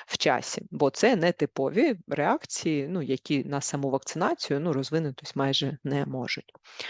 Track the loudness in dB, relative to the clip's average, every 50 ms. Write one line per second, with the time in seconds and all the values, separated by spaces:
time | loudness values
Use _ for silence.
0 | -6 -8 -6 0 2 2 2 2 0 -4 -8 -10 -10 -8 0 2 2 2 4 4
1 | 4 4 6 6 4 2 2 2 -2 -2 0 -2 -2 0 2 2 2 2 2 -2
2 | -4 -4 -2 0 2 2 0 0 -2 -6 -8 -4 -2 0 0 0 0 -2 -2 -4
3 | -2 -2 -2 -2 0 0 0 0 0 -2 -4 -4 -2 -2 -2 -2 0 0 0 -2
4 | -2 -6 -4 0 0 0 0 -2 -2 -2 -2 0 0 0 0 0 0 0 0 0
5 | 0 -2 -4 -8 -12 -8 -4 -2 0 0 2 0 0 -2 -4 -4 -4 -2 -2 0
6 | -2 -2 -4 -4 -4 -4 -6 -8 -8 -14 -20 -20 _ -20 -16 -14 -12 -12